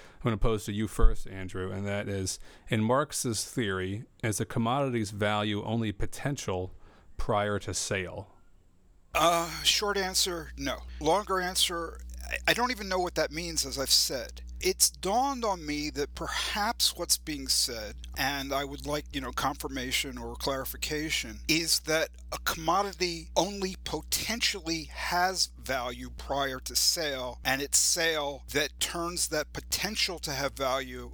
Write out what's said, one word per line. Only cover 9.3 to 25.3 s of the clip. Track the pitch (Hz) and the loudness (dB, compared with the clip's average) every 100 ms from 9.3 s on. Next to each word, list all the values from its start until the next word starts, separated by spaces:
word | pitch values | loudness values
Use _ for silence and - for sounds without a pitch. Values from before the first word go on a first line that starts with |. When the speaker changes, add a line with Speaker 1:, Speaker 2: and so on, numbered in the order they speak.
| 170 170 156 | 4 0 0
Speaker 2:
short | - - 208 202 | 2 4 2 0
answer, | 185 185 196 175 - - | 0 2 0 -2 -8 -6
no. | 139 120 - - | -4 -4 -8 0
Longer | 151 185 208 190 | 4 4 4 0
answer, | 180 185 - 170 165 - - - - | 0 2 2 2 -6 -10 -12 -12 -6
I, | - - | -2 2
I | |
don't | 165 247 | 4 2
even | 247 196 | -2 -2
know | 185 | 0
what | 180 160 | 0 0
that | 156 | 0
means, | 151 170 160 139 | -2 -4 -2 -2
as | 123 | -2
I've | 131 | 4
said. | - - 139 104 - - - | 4 4 -2 -6 -12 -12 -2
It's | 185 190 - | -2 4 2
dawned | - 180 220 277 262 220 | 2 0 2 2 0 -2
on | 180 151 | -2 -4
me | 147 151 | -4 -4
that | 135 143 - | -4 -6 -4
perhaps | 156 - - 214 208 - - - | -4 -2 -2 0 0 2 0 0
what's | 170 - | 0 0
being | - 147 131 | 0 -8 0
said, | - - 117 104 - - - | 2 2 -2 -8 -10 -10 -2
and | 135 143 139 | 0 0 -2
I | 139 | -2
would | 139 143 143 | -2 -6 -4
like, | 151 - | -4 -4
you | 139 | -6
know, | 135 | -4
confirmation | 139 139 143 147 135 127 127 143 123 | -2 -2 -2 -6 -4 -2 -2 -2 -6
or | 117 117 | -8 -4
clarification, | - 135 127 - - 151 160 - 123 110 - | -2 -2 -4 -6 -4 -4 -2 -2 -4 -8 2
is | 156 165 - | 2 4 0
that | - 160 151 - - | 2 0 0 -6 -10
a | 135 | -4
commodity | - 160 160 180 202 165 180 165 160 - | -2 -2 2 2 2 0 -2 -2 0 2
only | 180 202 190 185 | 2 0 -4 -6
potentially | - 156 - - - 226 - 202 160 165 147 | -6 -6 -2 -2 -2 0 0 0 -4 -4 -4
has | - - 175 185 | -6 0 2 2